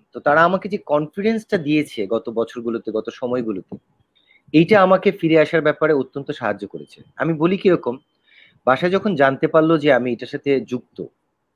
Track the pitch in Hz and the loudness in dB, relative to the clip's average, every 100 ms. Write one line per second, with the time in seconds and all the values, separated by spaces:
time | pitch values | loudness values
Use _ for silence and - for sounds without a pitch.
0 | _ 120 147 151 170 190 202 196 - 147 | _ -6 0 4 4 2 -4 -10 -2 -2
1 | 151 - 202 226 - 202 143 151 147 - | -2 -4 -4 -4 -4 -4 0 -2 -2 -6
2 | 98 113 123 113 113 123 117 113 110 107 | -4 -4 -4 -6 -6 -6 -6 -6 -6 -6
3 | 110 - 123 123 113 95 - - _ _ | -8 -8 -6 -4 -4 -8 -10 -18 _ _
4 | _ _ _ _ _ 156 165 214 185 190 | _ _ _ _ _ 2 4 6 6 4
5 | 196 - 160 160 151 165 151 147 156 151 | 2 0 2 4 4 2 0 0 0 0
6 | 127 143 139 139 117 101 98 78 73 - | -2 -8 -10 -6 -6 -6 -8 -14 -18 -20
7 | - - 147 160 165 190 202 170 123 123 | -20 -6 -4 0 0 0 -2 -2 -2 -10
8 | _ _ _ _ _ _ - 131 180 190 | _ _ _ _ _ _ -2 0 0 -2
9 | 208 170 139 135 156 160 160 165 147 127 | -2 2 2 2 0 2 2 2 2 2
10 | 123 117 120 139 143 135 110 123 - - | 0 -6 -8 -8 -2 -2 -2 -8 -10 -16
11 | - _ _ _ _ | -16 _ _ _ _